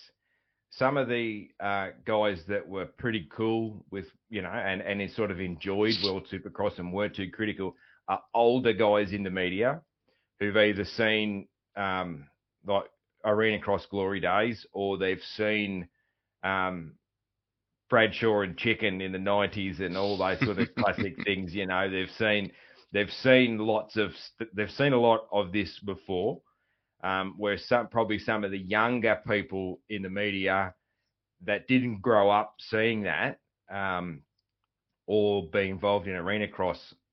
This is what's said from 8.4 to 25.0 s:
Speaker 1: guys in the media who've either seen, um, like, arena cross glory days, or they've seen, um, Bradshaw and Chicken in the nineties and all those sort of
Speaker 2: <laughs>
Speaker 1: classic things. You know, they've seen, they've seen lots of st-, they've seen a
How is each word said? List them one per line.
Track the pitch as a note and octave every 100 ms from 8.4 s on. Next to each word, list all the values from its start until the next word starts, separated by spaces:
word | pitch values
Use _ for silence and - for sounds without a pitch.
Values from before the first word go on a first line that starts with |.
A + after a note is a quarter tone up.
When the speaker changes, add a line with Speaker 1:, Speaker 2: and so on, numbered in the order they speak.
| A#2 B2+ A#2+
Speaker 1:
guys | G2+ G#2+ G#2 G2+
in | G2+
the | G2
media | F#2 F2+ F#2 A#2+ D3+ - _ _ _ _ _
who've | G#2 G2+
either | G#2+ G2+
seen, | G2 - A2 A2 G#2+ G2+ - _ _ -
um, | G2 F#2 F2+ D2+ C#2+ _ _ _ F2
like, | G2 - _ _ _
arena | A2 G#2 A2 G#2
cross | G#2 G2 -
glory | G2 F#2+ G2
days, | F2 F#2+ A2+ A2+ -
or | F#2+ G2 G2
they've | F#2+ F#2 - -
seen, | G#2+ G#2+ G#2 F#2+ E2+ _ _ _ _ _
um, | F#2 F#2+ F#2 F2+ D#2+ D#2 _ _ _ _ _ _ _ _ _
Bradshaw | A#2+ A2 - A2+ G#2
and | G2 E2+
Chicken | A#2+ G#2+ A2 F#2
in | F#2+
the | F#2+
nineties | F#2+ G2+ G2+ G#2 F#2+ F#2
and | F#2 F#2
all | G2+ G2
those | F#2 F#2
sort | B2+ F#2
of | A#2
Speaker 2:
<laughs> | -
Speaker 1:
classic | G#2 F#2 G2 E2
things. | G#2 F#2+ F#2
You | F#2 F#2+
know, | F#2 G2
they've | F#2+ F2+ -
seen, | A2 G#2 G2 - - - _
they've | G2+ G2+ -
seen | C3 B2+ B2 A2
lots | A2 G#2+ G#2 A2
of | G#2 E2+ - -
st-, | A#2
they've | F#2+ G#2
seen | - C#3+
a | B2+